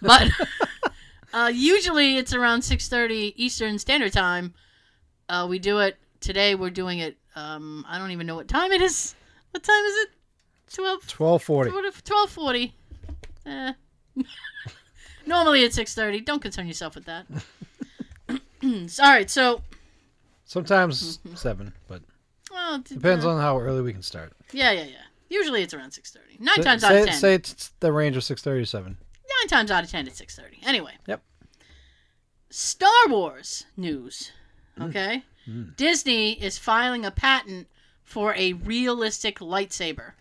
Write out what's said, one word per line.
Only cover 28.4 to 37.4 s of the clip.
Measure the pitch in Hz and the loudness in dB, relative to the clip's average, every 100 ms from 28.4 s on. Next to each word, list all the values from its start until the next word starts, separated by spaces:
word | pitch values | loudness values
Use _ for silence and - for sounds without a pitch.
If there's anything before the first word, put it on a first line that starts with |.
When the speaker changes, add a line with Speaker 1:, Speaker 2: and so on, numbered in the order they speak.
Speaker 2:
thirty | 143 131 | -4 -2
to | 113 | -4
seven. | 104 92 92 - - - 523 | -6 -10 -16 -18 -18 -6 -4
Speaker 1:
Nine | 427 | 2
times | 262 208 | 2 2
out | 180 | 0
of | 170 | -2
ten, | 175 127 | -8 -10
it's | - | -14
six | - - | -20 -20
thirty. | 127 - | -20 -8
Anyway. | 262 240 151 - - | -4 -4 -4 -14 -12
Speaker 2:
Yep. | 214 _ _ _ _ _ - _ _ _ _ _ _ _ | -12 _ _ _ _ _ -20 _ _ _ _ _ _ _
Speaker 1:
Star | - - - 392 466 440 | -8 -8 2 6 8 8
Wars | 214 160 131 - - - - | 4 0 -6 -14 -14 -14 -8
news. | 175 139 123 - - - - _ _ - | -6 -6 -8 -14 -16 -18 -20 _ _ -10
Speaker 2:
Mm. | 165 | -8
Speaker 1:
Okay? | 196 196 254 - _ 117 | -4 -4 -6 -10 _ -14
Speaker 2:
Mm. | 117 98 - | -12 -12 -2
Speaker 1:
Disney | 311 - 269 226 214 | 0 0 0 0 0
is | 220 196 - | -4 -8 -6
filing | - 226 247 240 202 | 0 2 2 -2 -6
a | |
patent | - 269 262 | 0 2 2